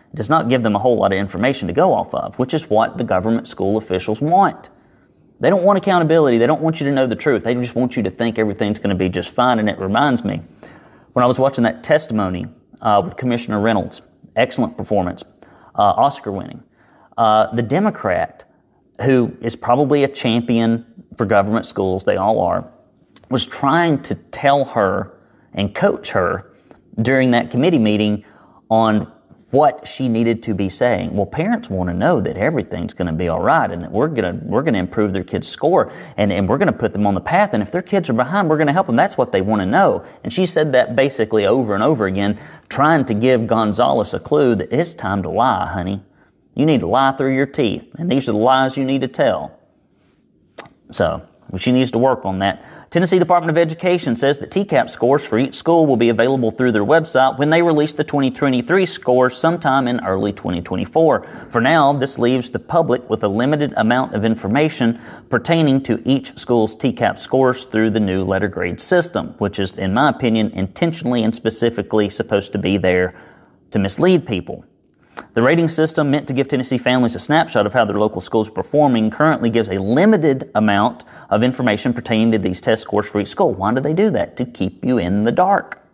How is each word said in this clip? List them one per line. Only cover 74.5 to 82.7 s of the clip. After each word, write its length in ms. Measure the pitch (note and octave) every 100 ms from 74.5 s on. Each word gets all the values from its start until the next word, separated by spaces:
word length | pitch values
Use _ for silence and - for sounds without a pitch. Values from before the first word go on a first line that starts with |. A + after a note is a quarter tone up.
| C2 - _ _ _ _ - -
The 80 | A#2
rating 280 | B2 E3+ E3
system 420 | D#3+ D#3 E3 D3
meant 160 | C#3+ C#3+
to 60 |
give 160 | C3 C3+
Tennessee 280 | C3 B2+ B2
families 380 | B2 B2+ A#2+ A#2
a 40 |
snapshot 460 | - D#3 D#3+ A2+ G#2
of 60 |
how 140 | B2+ G#2+
their 120 | G#2
local 220 | G#2+ F#2
schools 300 | - A2+ A2
are 20 |
performing 580 | - - D3 D3 A#2 A2
currently 400 | - D#3 D3 A#2
gives 200 | A2+ G2+
a 100 | F#2+
limited 720 | G2 C3 G#3 G#3+ D3+ C3 - G#2+
amount 500 | G#2+ G2+ A#2 A#2+ - - -
of 120 | G#2+
information 520 | B2 C3 B2 G#2 B2+
pertaining 400 | A#2+ - A2 A2+
to 40 | A2
these 220 | F#2 F#2
test 220 | -